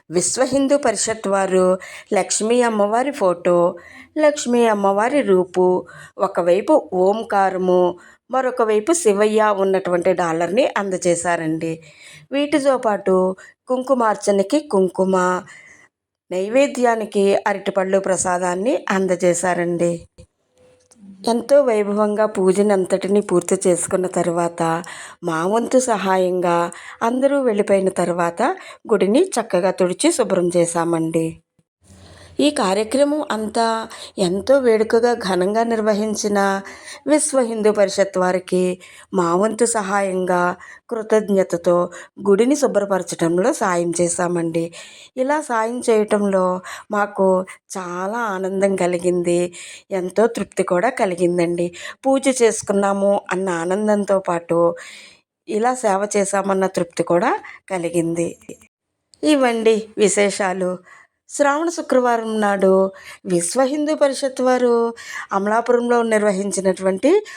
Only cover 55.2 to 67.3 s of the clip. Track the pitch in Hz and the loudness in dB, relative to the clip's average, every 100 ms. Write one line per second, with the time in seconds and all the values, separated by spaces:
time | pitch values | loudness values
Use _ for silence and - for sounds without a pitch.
55.2 | _ _ - 208 233 254 220 196 208 208 | _ _ -6 -2 -2 0 -2 0 0 -2
56.2 | 196 202 196 196 185 - 175 - 170 175 | 0 -2 0 0 -2 -2 -4 -4 0 0
57.2 | 240 415 - - - 185 165 170 165 165 | 2 -2 -6 -20 -10 -6 -2 -2 -2 -2
58.2 | 170 - - - _ _ _ _ _ _ | -4 -8 -18 -20 _ _ _ _ _ _
59.2 | 302 285 254 233 220 214 214 - 208 208 | 0 2 2 2 2 2 -2 0 2 2
60.2 | 202 196 196 185 180 180 - - _ _ | 0 0 -4 -2 -4 -6 -12 -20 _ _
61.2 | - - 285 285 339 330 302 254 247 233 | -10 -2 0 0 -2 -6 -2 0 2 0
62.2 | 220 220 208 196 190 190 190 - - - | -2 -2 0 2 2 4 2 -4 -20 -14
63.2 | 196 175 170 247 262 302 302 285 277 262 | -4 -2 0 0 0 0 -2 0 0 0
64.2 | 269 262 254 254 247 233 233 233 - - | -4 -2 0 2 2 2 0 -6 -14 -14
65.2 | - 196 202 226 233 240 240 240 233 214 | -6 -4 0 0 2 0 2 0 2 2
66.2 | 208 190 202 190 190 180 190 190 277 403 | 2 0 -4 -2 -2 0 -2 0 2 2
67.2 | 415 | 0